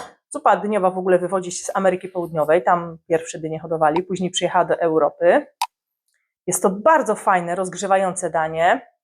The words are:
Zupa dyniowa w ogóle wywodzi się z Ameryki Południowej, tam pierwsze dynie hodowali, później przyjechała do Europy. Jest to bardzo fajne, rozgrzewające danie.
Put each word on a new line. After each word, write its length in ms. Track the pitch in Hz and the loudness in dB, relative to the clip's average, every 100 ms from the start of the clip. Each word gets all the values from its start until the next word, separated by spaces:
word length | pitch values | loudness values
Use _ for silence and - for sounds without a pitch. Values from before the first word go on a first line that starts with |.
| - _ _ | -10 _ _
Zupa 280 | 294 233 196 | -2 2 2
dyniowa 340 | 208 208 185 | 2 0 0
w 60 | 185 | 0
ogóle 220 | 185 175 | 2 2
wywodzi 320 | 180 190 175 | 2 -4 -6
się 140 | 180 - | -10 -8
z 100 | - | -2
Ameryki 320 | 190 180 185 | 0 0 -4
Południowej, 560 | 180 170 160 147 170 | -8 -6 -2 2 2
tam 340 | 180 175 170 165 - | 2 0 0 -10 -2
pierwsze 300 | 165 165 165 | -2 -2 -10
dynie 200 | 156 156 | -8 -8
hodowali, 440 | 165 160 156 160 | -6 0 2 2
później 280 | 180 180 180 | -2 -4 -4
przyjechała 340 | - 175 185 165 | -2 0 0 0
do 140 | - | 0
Europy. 680 | 170 156 147 - 170 262 294 - - _ _ _ _ _ _ _ - | 0 2 0 2 4 4 0 -8 -12 _ _ _ _ _ _ _ -6
Jest 160 | 185 | -2
to 60 | 208 | 0
bardzo 460 | 190 311 320 220 208 | 0 4 4 2 -2
fajne, 400 | - 185 170 180 | 0 0 0 -4
rozgrzewające 760 | 185 170 196 190 190 180 175 | -6 -6 0 2 2 -2 -4
danie. 600 | 165 160 160 170 254 - _ | -2 -2 0 2 2 -2 _